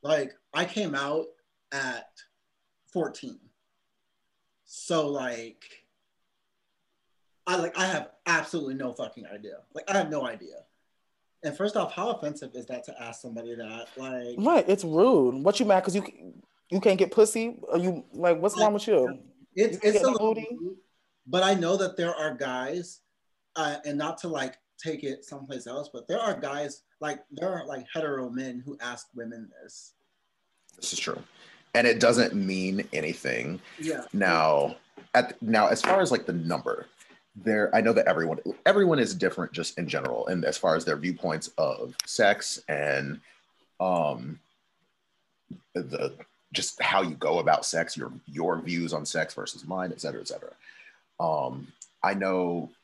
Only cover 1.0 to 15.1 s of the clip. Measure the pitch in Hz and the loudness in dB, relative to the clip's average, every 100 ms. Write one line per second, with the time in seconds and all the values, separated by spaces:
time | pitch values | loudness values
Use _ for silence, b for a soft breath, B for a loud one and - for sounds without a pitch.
1 | 143 156 - - _ _ _ 139 135 120 | -2 -4 -4 -12 _ _ _ -6 -4 -6
2 | - - - _ _ _ _ _ _ 185 | -12 -20 -20 _ _ _ _ _ _ -4
3 | 156 - 127 - _ _ _ _ _ _ | -4 -6 -14 -14 _ _ _ _ _ _
4 | _ _ _ _ _ _ _ - - 165 | _ _ _ _ _ _ _ -16 -2 0
5 | 147 143 127 117 113 - - - _ _ | 0 -2 -6 -8 -12 -16 -20 -20 _ _
6 | _ _ _ _ _ _ _ _ _ _ | _ _ _ _ _ _ _ _ _ _
7 | _ _ _ _ - 180 170 175 190 165 | _ _ _ _ -2 0 0 0 0 0
8 | 147 _ - 165 156 170 139 131 127 120 | -6 _ 0 0 0 -4 -4 -6 -6 -6
9 | 123 - 107 104 104 - _ 156 180 196 | -10 -10 -16 -14 -14 -16 _ -14 0 0
10 | 170 151 127 110 85 - - _ _ _ | 0 -2 -4 -8 -14 -18 -20 _ _ _
11 | _ _ _ _ 202 - 202 208 180 - | _ _ _ _ -10 -4 -2 0 -2 -4
12 | 214 226 147 147 - 123 120 127 - 123 | -4 -4 -6 -8 -12 -14 -12 -12 -12 -14
13 | 117 117 123 113 117 117 113 113 117 - | -14 -12 -12 -12 -10 -10 -10 -12 -14 -12
14 | 131 127 123 123 220 330 180 190 170 160 | -8 -8 -8 0 4 4 6 2 2 6
15 | 220 | 8